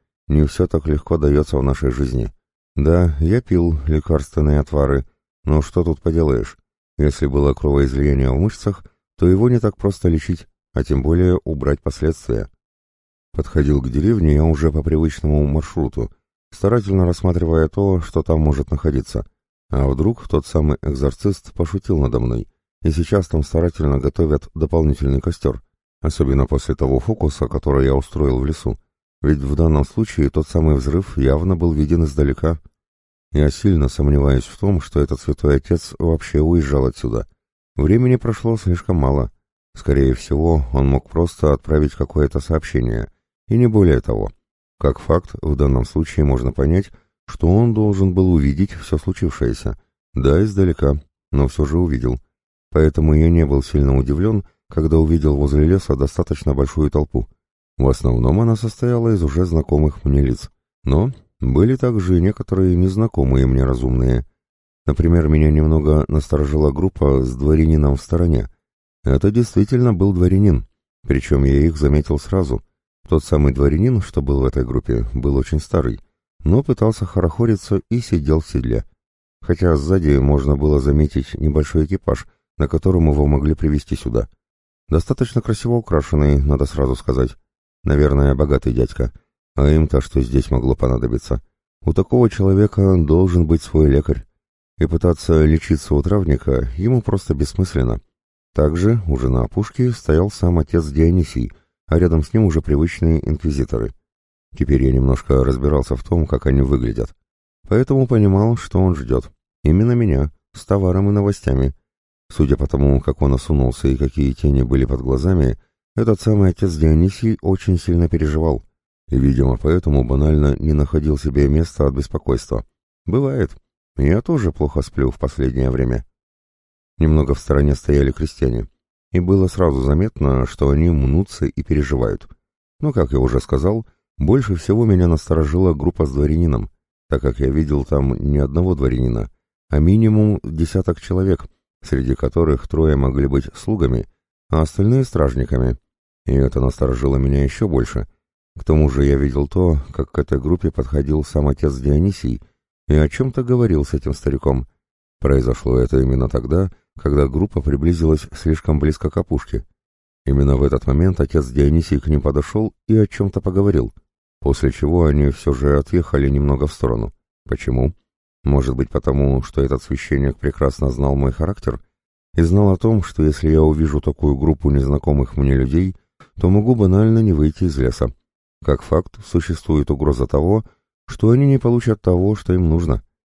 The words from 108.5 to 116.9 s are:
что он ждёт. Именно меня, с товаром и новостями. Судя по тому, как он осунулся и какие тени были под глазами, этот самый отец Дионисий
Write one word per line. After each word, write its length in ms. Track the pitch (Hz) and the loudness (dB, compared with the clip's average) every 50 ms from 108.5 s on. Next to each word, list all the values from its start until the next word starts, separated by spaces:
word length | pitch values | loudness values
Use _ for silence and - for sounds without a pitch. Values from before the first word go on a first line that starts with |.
| 117 | 0
что 220 | 113 - - - 92 | -2 -4 -4 0 2
он 160 | 92 92 85 | 2 2 0
ждёт. 360 | 73 62 57 64 62 - - _ _ _ _ _ _ - | -2 -2 -2 -2 -2 -4 -6 _ _ _ _ _ _ 0
Именно 300 | 76 82 98 110 120 120 | 2 2 4 2 2 0
меня, 380 | 120 113 98 69 67 71 73 - _ _ _ - | 0 0 0 0 0 -2 -2 -6 _ _ _ -20
с 120 | - - | -12 -6
товаром 440 | - 98 101 95 90 87 95 101 101 | -2 -2 0 0 0 0 0 0 0
и 20 | |
новостями. 640 | 101 104 101 104 101 - - 65 65 65 67 67 - _ _ _ _ _ _ _ _ _ _ - | 0 0 0 0 -2 -4 -4 -2 -2 0 0 -2 -4 _ _ _ _ _ _ _ _ _ _ -8
Судя 260 | - - 78 65 69 | -2 0 0 2 2
по 100 | 69 69 | 0 -2
тому, 340 | - - 67 69 69 67 65 | -2 0 2 2 4 2 2
как 200 | - 73 69 - | 0 -2 -2 0
он 120 | - 69 67 | 2 2 2
осунулся 540 | 64 - - 76 69 65 62 62 - - | 0 0 0 0 0 0 0 -2 -2 -2
и 100 | 67 65 | -2 0
какие 360 | 64 71 65 - 78 69 67 62 | 0 -2 -2 -2 -2 -2 -2 -2
тени 300 | - - 71 69 65 64 | -2 0 0 2 2 0
были 220 | 62 67 65 64 | 0 0 0 0
под 160 | 60 67 62 | 0 -2 -4
глазами, 560 | 64 65 65 64 71 92 95 85 69 64 57 - _ _ _ _ _ _ - | -2 -2 -2 -2 0 0 2 2 2 0 0 -4 _ _ _ _ _ _ -4
этот 260 | - 113 113 104 - | -2 0 0 0 0
самый 300 | - 110 107 104 98 92 | 2 0 2 4 4 2
отец 220 | 85 - 110 92 80 | 2 0 -2 -2 0
Дионисий 640 | 76 78 80 | 2 2 4